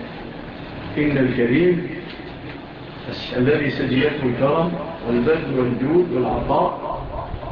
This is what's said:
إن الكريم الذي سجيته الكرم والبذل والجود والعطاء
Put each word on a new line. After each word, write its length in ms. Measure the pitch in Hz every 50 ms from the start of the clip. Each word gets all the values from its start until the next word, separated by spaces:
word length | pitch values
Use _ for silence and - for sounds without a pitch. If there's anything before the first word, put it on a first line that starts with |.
| - - - - - - - - - - - - - - - - - - -
إن 200 | 151 147 147 139
الكريم 720 | 139 127 120 - 123 117 117 131 160 175 180 175 - - - - - - - - - - - - - - - - - - - - - - - - - - 123 - - - - 139
الذي 320 | 123 123 139 151 156 147 131
سجيته 540 | - - 139 120 123 131 151 147 135 - 135
الكرم 480 | 123 120 123 135 143 147 165 170 175 175 - - - - - -
والبذل 520 | 117 120 120 120 151 160 160 - 143 135 127
والجود 520 | 123 120 120 110 127 143 165 180 180 - -
والعطاء 880 | 127 113 113 113 120 - 127 131 - - - - - - 117 - 135 - - - - - - - - - -